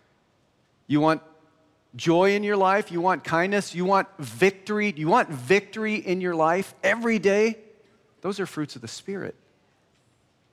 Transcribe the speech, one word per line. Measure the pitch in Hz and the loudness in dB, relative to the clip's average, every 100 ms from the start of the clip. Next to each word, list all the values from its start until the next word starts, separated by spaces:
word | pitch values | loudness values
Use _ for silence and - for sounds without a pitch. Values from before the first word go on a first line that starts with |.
| _ _ _ _ _ _ _ _ - | _ _ _ _ _ _ _ _ -2
You | 147 | 2
want | 156 156 - - _ _ _ _ _ | 2 0 -4 -20 _ _ _ _ _
joy | 123 165 170 190 | -6 0 4 4
in | 202 | 2
your | 208 202 | 0 2
life? | 190 202 208 | 2 2 0
You | 170 | -2
want | 180 165 | 0 -2
kindness? | - 165 185 202 - | 0 0 2 0 -2
You | 170 | -4
want | 185 196 - - | 2 2 0 -8
victory? | 135 113 190 196 - 208 208 147 | -12 2 2 2 -4 -2 -2 -2
You | 156 | 2
want | 233 190 | 2 2
victory | 139 123 196 202 220 214 214 | -4 2 2 2 -6 -4 -4
in | 190 185 | -2 -2
your | 180 | -2
life | 165 156 175 190 - | 0 2 0 -4 -4
every | 190 226 233 220 | -2 0 0 2
day? | 185 202 226 220 - _ _ _ _ _ | 2 4 2 -2 -12 _ _ _ _ _
Those | 180 202 | -10 -6
are | 175 | -8
fruits | - 151 127 | -6 -8 -10
of | |
the | 117 | -14
Spirit. | - - 196 107 - _ _ _ _ _ _ _ _ _ _ _ | -14 -12 -10 -10 -14 _ _ _ _ _ _ _ _ _ _ _